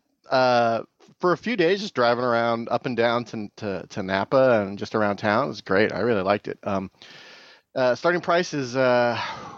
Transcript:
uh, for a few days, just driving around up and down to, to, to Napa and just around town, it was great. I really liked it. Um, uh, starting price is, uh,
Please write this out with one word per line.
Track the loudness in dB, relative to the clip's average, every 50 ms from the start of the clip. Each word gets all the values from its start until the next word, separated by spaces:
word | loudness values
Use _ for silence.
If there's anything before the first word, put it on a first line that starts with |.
| _ _ _ _ _ -2
uh, | 0 2 4 4 4 4 4 2 0 -2 -4 -8 _ _ _ -20 _ _
for | 0 0 0
a | 0
few | -2 -2 0
days, | 0 2 2 2 0
just | -4 -4 -2
driving | 0 2 2 2 2 0
around | 0 0 2 2 0 0 -2 -2 -2
up | -4 -4 -4
and | -4 -2
down | 0 0 2 0 0 -4
to, | -6 -8 -10 -10 -12 -12
to, | -10 -8 -6 -6 -8 -8 -10
to | -10 -8 -6
Napa | -2 -2 -2 0 2 2 4 4 4 4 2 2
and | -2 -6 -8
just | -8 -4 -2
around | 0 0 0 0
town, | -2 0 0 2 2 0
it | -2
was | -6 -8 -4
great. | 0 2 2 2 2 0
I | -2
really | -2 0 0 0 2
liked | 0 0 0 -2 -6
it. | -10 -8 -6
Um, | -4 -4 -4 -6 -8 -12 _ -20 -20 -20 -20 -20 -20 -20 -20 -20 -20 -20 _ _ _ -4
uh, | -2 0 0 0
starting | 0 0 0 0 0
price | 0 0 0 0 0 -2 -4
is, | -6 -6 -4 0
uh, | 2 2 4 4 4 2 2 0 -2 -6 -8 -10 -12 -14 -16 -12